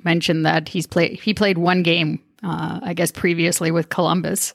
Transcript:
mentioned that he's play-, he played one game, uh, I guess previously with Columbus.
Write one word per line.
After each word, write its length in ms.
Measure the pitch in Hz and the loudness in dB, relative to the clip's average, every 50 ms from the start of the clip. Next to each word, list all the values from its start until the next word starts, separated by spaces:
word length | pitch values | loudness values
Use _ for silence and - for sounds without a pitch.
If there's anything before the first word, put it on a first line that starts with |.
| - | 0
mentioned 400 | 175 170 170 - - 165 160 156 | 0 2 2 2 2 2 2 2
that 220 | 156 160 160 156 - | 2 2 0 -2 -2
he's 180 | - 180 156 | -4 -6 -6
play-, 280 | - - 175 170 - - | -2 0 0 0 0 -2
he 180 | - - 220 | -2 -2 -2
played 240 | 202 - 214 202 190 | 0 2 2 2 2
one 260 | 165 175 175 180 185 | 2 2 2 2 2
game, 400 | 170 165 170 170 160 156 165 160 - _ _ _ | 2 2 2 2 0 -2 -4 -6 -8 _ _ _
uh, 380 | - 180 160 165 160 165 170 185 | -8 -6 -4 -4 -4 -6 -6 -6
I 100 | 262 180 | -6 -6
guess 180 | 175 170 175 - | -2 -2 -2 -2
previously 600 | - - - 180 170 165 165 170 175 - 175 160 | -2 -2 0 0 2 2 0 0 0 0 0 0
with 180 | 165 170 160 - | 0 0 -2 -2
Columbus. 640 | - - 170 160 165 185 160 151 190 - - - | -2 0 0 2 2 0 0 -2 -2 -4 -4 -6